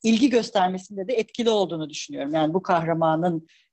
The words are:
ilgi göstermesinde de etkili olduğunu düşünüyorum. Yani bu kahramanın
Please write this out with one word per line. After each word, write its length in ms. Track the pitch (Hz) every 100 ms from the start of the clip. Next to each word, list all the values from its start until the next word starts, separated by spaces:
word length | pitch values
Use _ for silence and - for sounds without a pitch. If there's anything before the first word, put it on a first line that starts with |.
ilgi 260 | 226 220 269
göstermesinde 800 | 240 226 202 185 185 - 202 190
de 60 |
etkili 360 | 233 220 - 226
olduğunu 400 | 214 180 165 151
düşünüyorum. 440 | 151 - 139 139
Yani 200 | 160 156
bu 80 | 180
kahramanın 840 | 185 175 160 165 160 160 180 160 - _ _